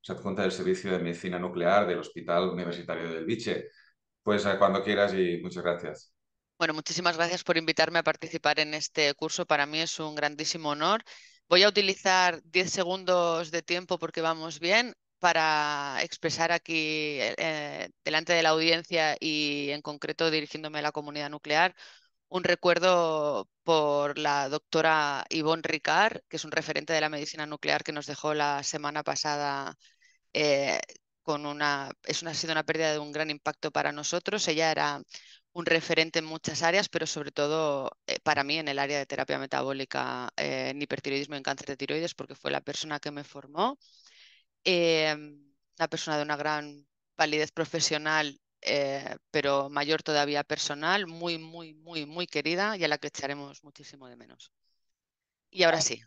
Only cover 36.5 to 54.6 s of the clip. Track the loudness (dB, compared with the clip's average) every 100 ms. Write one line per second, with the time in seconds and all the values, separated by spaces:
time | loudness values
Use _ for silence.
36.5 | 0 2 2 0 -4 -4 -6 -6 -2 0
37.5 | 2 0 -2 -4 -8 -6 -2 0 0 0
38.5 | -2 -2 -2 -2 -2 -4 -4 -2 -4 -2
39.5 | -2 -2 -4 -4 -4 -4 -6 -8 -4 -2
40.5 | -2 -4 -6 -6 -6 -4 -4 -4 -6 -4
41.5 | -6 -6 -8 -4 -4 -4 -8 -14 -8 -4
42.5 | -4 -4 -8 -6 -6 -8 -10 -14 -18 -12
43.5 | -2 -2 -2 _ _ -20 -20 -20 _ _
44.5 | _ 0 4 4 4 2 -2 -8 -18 _
45.5 | _ _ -4 -4 -2 -2 -2 -2 -2 -2
46.5 | -4 -6 -16 _ _ _ -2 0 2 -2
47.5 | -2 -4 0 0 0 0 0 0 -6 _
48.5 | _ -2 0 0 -4 -8 -12 _ -2 2
49.5 | 0 0 -4 0 0 2 0 2 0 -2
50.5 | -4 -4 -2 0 0 -2 -6 -6 -6 -10
51.5 | -16 -18 -20 -10 -8 -8 -6 -4 -2 0
52.5 | 0 0 0 0 0 -4 -6 -6 -6 -10
53.5 | -16 -20 -20 -20 -20 -20 -20 -20 -20 -20
54.5 | _